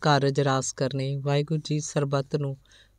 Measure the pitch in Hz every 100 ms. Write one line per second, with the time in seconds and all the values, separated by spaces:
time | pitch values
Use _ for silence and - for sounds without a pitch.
0 | 156 143 139 139 139 131 127 - 127 139
1 | 135 139 139 143 147 156 - 151 147 151
2 | 143 139 135 151 139 135 _ - -